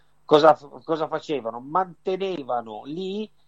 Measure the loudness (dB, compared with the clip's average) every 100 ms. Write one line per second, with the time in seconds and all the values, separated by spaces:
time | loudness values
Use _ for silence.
0 | _ _ 4 8 8 6 -2 -14 -6 -4
1 | -2 -6 -4 -6 -6 -10 -4 -2 -2 -6
2 | -6 -4 -4 -6 -4 -6 -6 -12 -10 -8
3 | -6 -6 -8 _